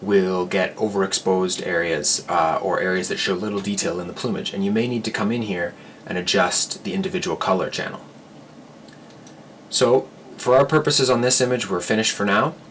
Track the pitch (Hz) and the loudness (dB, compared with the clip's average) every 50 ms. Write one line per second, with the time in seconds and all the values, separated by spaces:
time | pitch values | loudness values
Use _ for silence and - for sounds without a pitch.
0 | 95 104 101 98 92 92 92 90 90 92 101 95 92 - - - 110 104 98 98 | -2 2 4 4 4 4 0 0 -2 0 0 0 0 -2 -2 -2 -2 0 0 0
1 | 95 95 - - - 95 95 92 92 90 90 - 95 92 87 85 85 85 78 76 | 0 0 -2 0 2 2 2 2 2 0 -2 -4 -4 -2 -2 0 0 0 -2 0
2 | 76 - - - - 85 87 85 82 80 78 - - 90 85 - 90 92 92 92 | 0 0 0 0 -2 -2 0 2 2 2 0 0 -2 -2 -2 0 0 0 0 0
3 | 90 - 101 - - 101 92 90 107 104 104 98 98 101 101 - - 82 85 90 | 0 -2 -2 -2 -2 -2 -2 -2 -2 -4 -4 -4 -4 -2 -2 -2 -2 -2 -4 -4
4 | 87 87 - - - 117 92 78 - - - 98 98 101 107 113 120 127 123 113 | -6 -8 -8 -6 -4 -4 -4 -4 -6 -6 -4 -2 0 0 2 0 0 0 -2 -4
5 | - 110 - - 101 107 120 120 110 104 92 87 87 87 - - - - - - | -4 -4 -2 -2 -2 -2 -2 -2 -4 -4 -4 -4 -4 -6 -6 -12 -18 -20 -20 -16
6 | - - 92 90 87 - - 95 90 - - - - - - - - 98 92 98 | -12 -6 -6 -4 -2 0 2 2 2 2 2 0 -2 -2 -4 -8 -6 -4 -2 -2
7 | 92 90 92 87 - 90 - - - 95 95 90 73 - - 87 90 95 - - | -2 -2 -4 -4 -2 -4 -4 -2 0 0 0 0 0 -2 -4 -6 -6 -6 -8 -12
8 | - - - - - - - - - - - - - - - - - - - - | -16 -20 -20 -20 -20 -20 -20 -20 -20 -20 -20 -20 -20 -20 -20 -20 -20 -20 -20 -20
9 | - - - - - - - - - - - - - - - - - 120 127 - | -20 -20 -20 -20 -20 -20 -20 -20 -20 -20 -20 -20 -12 -4 0 2 4 6 4 4
10 | - - - - - - - - - 123 127 135 143 143 156 151 - 147 - - | 2 -2 -10 -20 -20 -18 -10 -2 2 6 6 6 6 6 4 2 4 2 2 2
11 | 131 127 123 120 123 127 127 - 127 123 127 110 98 95 95 87 - - 107 110 | 4 4 4 4 4 2 4 2 2 2 0 -2 0 -2 -2 -2 0 0 0 2
12 | 110 - - - 101 101 101 110 135 165 - - - - | 2 0 0 0 0 2 4 2 2 0 -2 -8 -16 -20